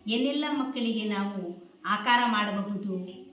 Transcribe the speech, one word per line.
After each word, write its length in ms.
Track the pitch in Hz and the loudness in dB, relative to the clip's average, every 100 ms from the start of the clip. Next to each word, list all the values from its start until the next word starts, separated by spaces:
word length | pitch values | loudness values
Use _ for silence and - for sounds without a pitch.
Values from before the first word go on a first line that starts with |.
| 214 | -2
ಏನೆಲ್ಲ 380 | 233 269 294 302 | 2 2 2 0
ಮಕ್ಕಳಿಗೆ 520 | 277 254 247 226 220 | 0 -2 0 0 0
ನಾವು 680 | 214 202 202 196 175 - - - - | 0 0 -2 -4 -6 -10 -14 -8 -2
ಆಕಾರ 340 | 208 240 240 233 | 0 4 4 4
ಮಾಡಬಹುದು, 840 | 208 208 202 202 196 196 185 - - - | 4 2 0 -2 -4 -2 -4 -6 -12 -16